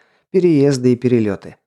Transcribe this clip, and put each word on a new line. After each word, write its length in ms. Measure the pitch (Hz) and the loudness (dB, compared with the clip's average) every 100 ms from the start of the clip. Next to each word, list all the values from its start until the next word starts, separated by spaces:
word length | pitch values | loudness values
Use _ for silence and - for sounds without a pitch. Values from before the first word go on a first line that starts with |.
| _ _ _ | _ _ _
переезды 600 | 190 175 151 143 131 123 | -2 0 2 0 0 0
и 20 | 120 | 0
перелеты. 640 | 123 120 104 98 85 - | 0 0 -2 -6 -12 -20